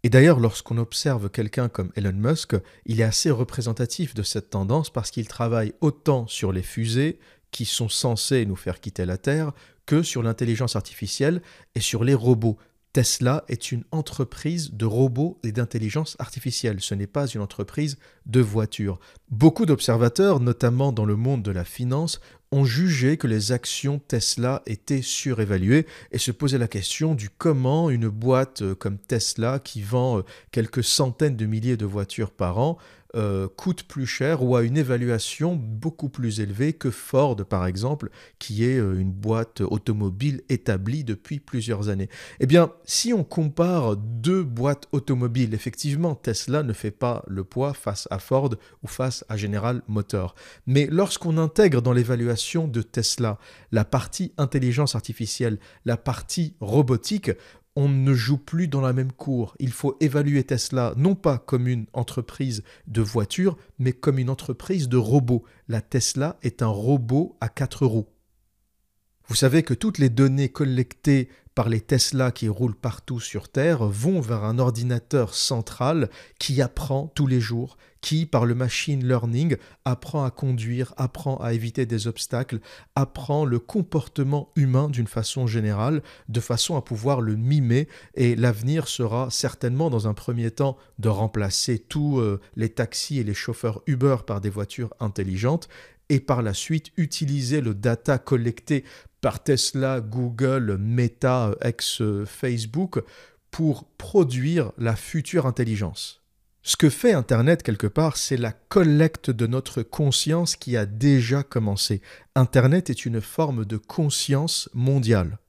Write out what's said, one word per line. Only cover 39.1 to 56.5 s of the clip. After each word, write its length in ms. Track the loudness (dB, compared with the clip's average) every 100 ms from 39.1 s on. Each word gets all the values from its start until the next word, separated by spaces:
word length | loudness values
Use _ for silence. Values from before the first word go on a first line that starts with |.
boîte 480 | -2 -2 -2 -2 -4
automobile 840 | -2 -2 -2 -2 -2 -2 -4 -4 -4
établie 560 | -2 -2 -2 -2 -4
depuis 340 | -6 -8 -8 -12
plusieurs 500 | -6 -6 -4 -4 -2
années. 200 | -2 -6 -10 -20 -2
Eh 60 | 6
bien, 260 | 6 6 0
si 280 | -6 -2 0
on 100 | 0
compare 760 | 0 -2 -2 2 2 2 0 0
deux 460 | -4 -2 0 0
boîtes 460 | 0 -2 0 -2 -2
automobiles, 640 | -4 0 0 0 0 0
effectivement, 600 | -2 -6 -6 -4 -2 -2 -2
Tesla 480 | -4 -4 -2 -2
ne 80 | -2
fait 180 | -4 -6
pas 340 | -4 -4 -4 -6
le 160 | -8
poids 280 | -6 -4 -4
face 360 | -4 -6 -6 -6
à 80 | -8
Ford 320 | 0 0 2 -4 -10 _
ou 60 | -14
face 360 | -4 -4 -4 -8
à 80 | -6
General 460 | -2 -2 -2 -4 -4
Motors. 480 | -4 -2 -4 -4 -8 -20 -12 0
Mais 220 | 2 4
lorsqu'on 480 | 2 0 -2 -2 0
intègre 440 | 2 6 6 6
dans 100 | 4
l'évaluation 760 | 2 2 0 0 -2 -2 -4 -2
de 160 | -4
Tesla 560 | -4 -2 -2 0 -2 -4 -10 -20 -2
la 140 | 0
partie 480 | 2 0 -2 -6 -6 -2
intelligence 580 | -2 0 0 2 0 -2
artificielle, 640 | -8 -8 -6 -2 -2 -4 -10 _
la 120 | -4 -2
partie 600 | -2 -6 -6 -4 -4